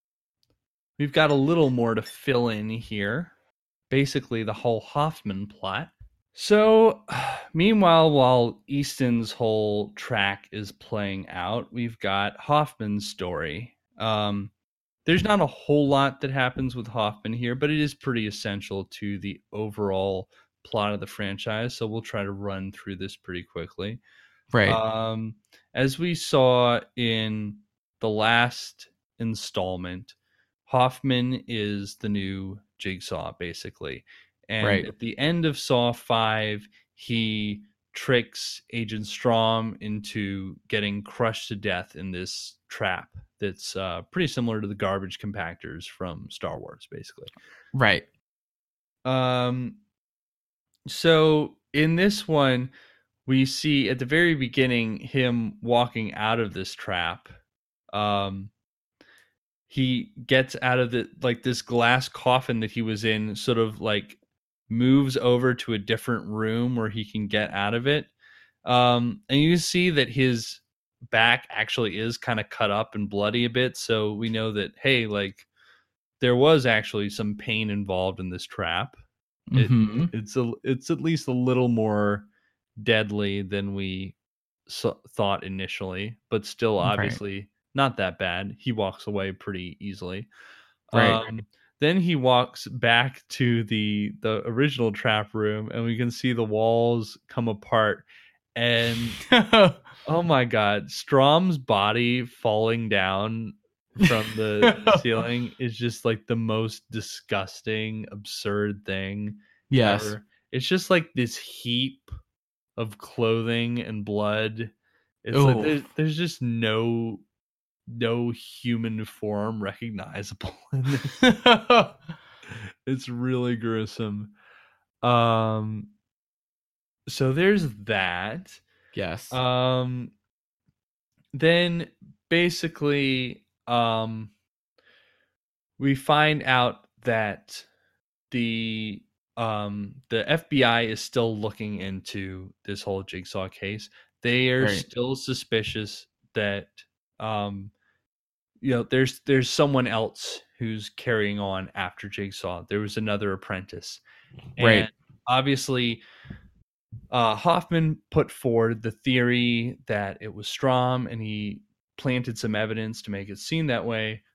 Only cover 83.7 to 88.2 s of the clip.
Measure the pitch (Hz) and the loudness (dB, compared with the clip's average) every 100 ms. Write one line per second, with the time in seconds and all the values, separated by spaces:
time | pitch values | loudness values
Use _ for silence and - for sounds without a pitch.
83.7 | 98 95 92 95 - _ _ _ _ - | -4 -6 -6 -10 -14 _ _ _ _ -16
84.7 | - 117 - - - 101 98 95 95 92 | -6 -4 -4 -8 -2 -2 -2 -4 -8 -8
85.7 | - 95 92 107 117 _ 113 - - 113 | -8 -8 -6 -8 -10 _ -6 -6 -2 0
86.7 | 101 90 101 101 - 104 98 101 _ _ | 2 2 2 0 -4 -8 -10 -12 _ _
87.7 | 135 135 123 92 85 | 0 0 0 -4 -2